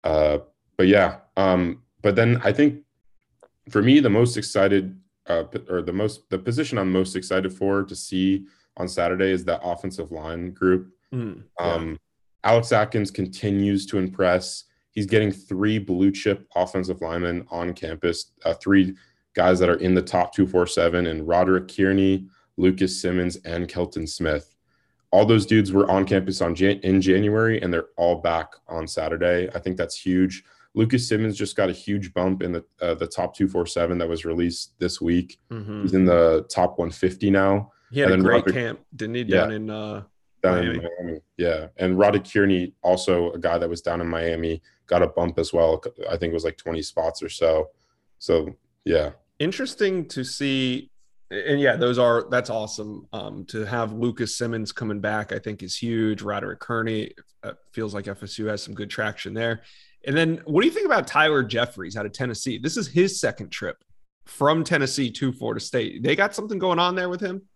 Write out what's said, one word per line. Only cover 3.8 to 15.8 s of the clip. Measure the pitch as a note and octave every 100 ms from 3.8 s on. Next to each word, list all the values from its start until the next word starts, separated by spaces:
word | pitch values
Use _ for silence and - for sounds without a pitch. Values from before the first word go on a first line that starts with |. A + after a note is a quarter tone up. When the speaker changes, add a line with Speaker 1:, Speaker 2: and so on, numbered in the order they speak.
Speaker 1:
me, | A2+ C#3+
the | B2+
most | G#2 A#2+ -
excited, | - G2+ G2 G2 F#2 - _ _ -
uh, | E2+
p-, | E2 - -
or | F2+
the | E2
most, | F#2 G#2+ - _
the | F#2+
position | G2 A#2+ D3+ A2
I'm | F#2+
most | F#2 F#2 F#2+
excited | - F#2 F#2+
for | F#2 G2 G2
to | F#2+ G2
see | - F#2 F#2+ G2 G2 _ _ -
on | F2+
Saturday | F#2 F2 F#2 F#2+
is | F#2 F2
that | D#2+
offensive | F2+ E2+ F#2+ F2+ D#2+
line | E2 D#2+ E2+ F2+
group. | F#2+ F#2 F#2 F#2 _ _
Speaker 2:
Mm, | B2+ A2+ E2+ - -
yeah. | F2
Speaker 1:
Um, | E2+ E2 D#2 _ _ _ _
Alex | G2 A#2 A#2+
Atkins | A2+ G#2+ A2+ G2
continues | - F#2 - G#2+ G2 G2+ G2 G2
to | G2+
impress. | F#2 F#2 F#2 F2+ - - - _ _
He's | - G2
getting | A2 G#2
three | F#2+ - F#2+ G#2
blue | A2